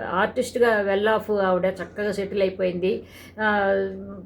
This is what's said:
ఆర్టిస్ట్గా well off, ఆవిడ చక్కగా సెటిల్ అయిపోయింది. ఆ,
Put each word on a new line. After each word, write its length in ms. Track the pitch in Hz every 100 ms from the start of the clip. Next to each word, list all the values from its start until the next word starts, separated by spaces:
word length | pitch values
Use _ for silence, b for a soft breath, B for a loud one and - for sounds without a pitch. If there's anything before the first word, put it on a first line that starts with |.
| -
ఆర్టిస్ట్గా 840 | 175 214 254 247 247 233 214 196
well 240 | 196 214 220
off, 220 | 214 208
ఆవిడ 260 | 190 180 185
చక్కగా 460 | 190 170 - 208
సెటిల్ 300 | 196 196 202
అయిపోయింది. 600 | 190 190 185 180 185 226 B B B -
ఆ, 320 | 214 208 196 196 196 190 196 202